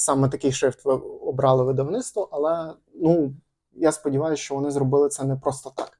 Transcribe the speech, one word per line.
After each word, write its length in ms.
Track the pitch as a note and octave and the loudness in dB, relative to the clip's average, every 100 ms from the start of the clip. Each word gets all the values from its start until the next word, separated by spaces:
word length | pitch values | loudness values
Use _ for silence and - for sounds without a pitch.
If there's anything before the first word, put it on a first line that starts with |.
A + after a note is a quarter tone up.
саме 260 | - C#3 C3+ | 0 2 2
такий 240 | C#3 C#3 | 2 -2
шрифт 320 | C3 C3+ - | 2 0 0
ви-, 100 | C#3 C3 - - - | 0 0 -2 -8 -6
обрали 380 | C3 C3+ C3 | 0 4 4
видавництво, 640 | B2+ C3 C#3 G#3+ B3+ - F#3+ | 2 0 -2 -4 -6 -6 -6
але, 420 | D3 D3+ E3+ D#3+ D#3+ _ | -2 -2 -2 -6 -14 _
ну, 400 | - D#3+ E3+ C#3 C#3 _ _ _ | -2 2 4 2 -4 _ _ _
я 200 | - D#3 | 0 0
сподіваюся, 500 | D3+ D3 C3+ D#3+ D3 | 2 -2 -2 -2 -4
що 120 | - | -4
вони 160 | C#3 C#3+ | -4 -2
зробили 380 | C#3 C3 C#3+ C#3+ | 0 2 4 2
це 160 | C#3+ | 0
не 120 | C3+ C3 | -4 -2
просто 360 | C#3+ C3+ - - | -4 -4 -8 -10
так. 220 | - _ | -10 _